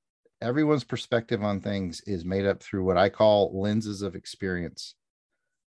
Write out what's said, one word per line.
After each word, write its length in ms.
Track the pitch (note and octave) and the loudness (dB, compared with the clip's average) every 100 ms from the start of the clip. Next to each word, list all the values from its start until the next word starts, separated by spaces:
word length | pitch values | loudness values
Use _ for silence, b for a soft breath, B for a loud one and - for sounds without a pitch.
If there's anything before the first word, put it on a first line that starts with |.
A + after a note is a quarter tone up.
| _ _ _ - | _ _ _ -8
everyone's 440 | A#2 C3+ D3+ D3+ | -4 0 2 0
perspective 580 | - B2 - A#2 A2+ A2 | -2 -8 0 -2 0 -2
on 180 | G#2 G2 | 0 -2
things 400 | G#2 G2+ F#2 E2 | -2 -4 -4 -8
is 220 | - F#2+ | -6 -6
made 200 | E2+ G2 G2 | -2 0 0
up 160 | F#2+ | -2
through 220 | - G2 | -4 -2
what 120 | F#2 F2 | 2 4
I 120 | G2+ | 4
call 500 | - A2 G#2 F#2+ F#2+ | 4 6 6 4 0
lenses 420 | G2+ G#2+ G#2+ G2 | 0 0 -2 -6
of 120 | G2 F2 | -8 -8
experience. 800 | - - G2 F2+ D#2+ - - - _ _ _ _ _ _ | -14 -8 -4 -4 -6 -10 -18 -18 _ _ _ _ _ _